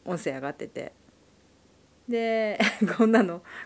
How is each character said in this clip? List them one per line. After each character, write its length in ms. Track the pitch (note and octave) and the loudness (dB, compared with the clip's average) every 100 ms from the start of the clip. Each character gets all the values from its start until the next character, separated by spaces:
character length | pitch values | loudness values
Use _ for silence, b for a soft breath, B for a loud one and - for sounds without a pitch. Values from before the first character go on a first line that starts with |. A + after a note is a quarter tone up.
| - | -6
ー、 40 | |
音 80 | F3 | -4
声 140 | D#3 | -4
上 60 | C3+ | -6
が 80 | C#3 | -8
っ 40 | |
て 120 | - - | -8 -10
て。 260 | - - - _ _ _ _ _ _ _ _ _ _ - | -10 -12 -16 _ _ _ _ _ _ _ _ _ _ -6
で、 500 | A#3 A3+ A3+ G#3+ G3+ G#3 | -2 0 0 0 0 0
<laughs> 100 | - F#3 - | 2 0 4
「こ 100 | A3 | 6
ん 60 | |
な 100 | A3 | 6
の、 200 | F#3 E3+ - B | 4 -2 -12 B